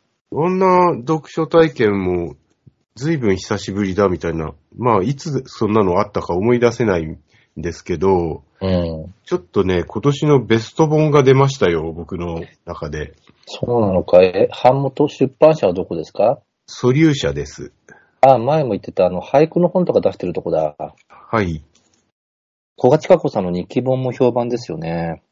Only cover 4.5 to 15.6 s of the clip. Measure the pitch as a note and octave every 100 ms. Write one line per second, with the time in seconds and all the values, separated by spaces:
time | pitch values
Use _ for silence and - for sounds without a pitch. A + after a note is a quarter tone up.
4.5 | - _ - A#2+ G#2 G2+ C#3 E3+ C3+ -
5.5 | - G#2+ G#2+ F#2+ F2+ G#2 F#2 - F2 A2
6.5 | A#2+ A#2 A2+ A2+ F2+ D#2+ D#2 _ _ _
7.5 | - E2+ - - E2+ F#2+ F#2 E2 C#2+ -
8.5 | _ F#2+ F2+ E2+ D#2+ E2+ - - F3+ -
9.5 | A2 F#2 F2+ E2+ G#2+ C#3+ C#3 D3+ C#3 G2+
10.5 | A2+ A2+ - D#3+ D#3 D#3 D3 C3 C3+ C3+
11.5 | - F#2 E2 D#2+ E2 D#2+ F#2 F2 E2 E2
12.5 | _ - E2+ D#2+ D2+ D2+ - _ _ -
13.5 | - - A#2+ G#2 F2+ - F2+ F#2 F2+ -
14.5 | - B2+ C#3 C3+ - D3 - C3 - D#3
15.5 | D#3+